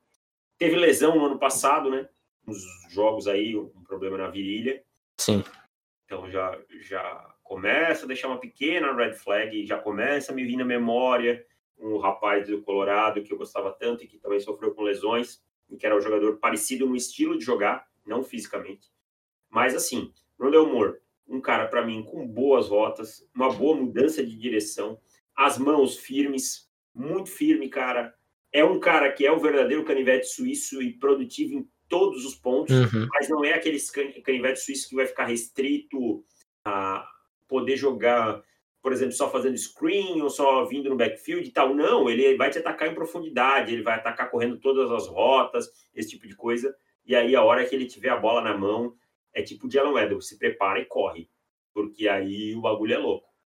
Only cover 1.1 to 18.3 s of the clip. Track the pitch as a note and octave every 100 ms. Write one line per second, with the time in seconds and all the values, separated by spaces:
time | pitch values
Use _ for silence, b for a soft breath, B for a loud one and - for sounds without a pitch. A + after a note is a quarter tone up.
1.1 | D#3+ C#3+ C3+ C#3 - C#3 D3+ C#3 C3+ C3+
2.1 | _ _ _ - G2+ - - - F2+ A2
3.1 | G#2+ G2+ G2 A2 G#2+ G2 - - F#2+ F#2+
4.1 | F#2+ F#2 G2 G2 G#2+ A#2+ C3+ _ _ _
5.1 | - - G#2 - - _ _ _ _ _
6.1 | - F#2 F#2+ F#2 - - - - F#2+ F2
7.1 | - - _ - F#2+ G2+ C#3 E3 D3+ C3
8.1 | C3 C3 B2+ A#2+ - C#3+ F3 C#3+ B2 A2+
9.1 | - - G2+ G#2+ G#2+ G2+ G#2 G#2 G2 C3
10.1 | C#3+ C3+ C3 B2+ B2+ B2+ A#2+ A#2 A#2+ B2+
11.1 | B2 A#2+ A#2+ - _ _ _ A2 G#2 G2
12.1 | G2 - G2+ G#2 G#2 G2+ G2 G2 G2+ G#2+
13.1 | G#2 G2+ G2+ - G2+ G2 - A#2 A#2 -
14.1 | _ G2+ G2+ G2+ G2+ A2 G2+ G#2 G2 G2+
15.1 | A#2 B2 - _ _ _ - G#2+ G#2 G#2
16.1 | G#2 G#2+ G#2+ A2+ A2 - B2+ C3 B2 -
17.1 | - D#3 E3 A#2+ G#2+ G2+ - - _ G#2
18.1 | B2 -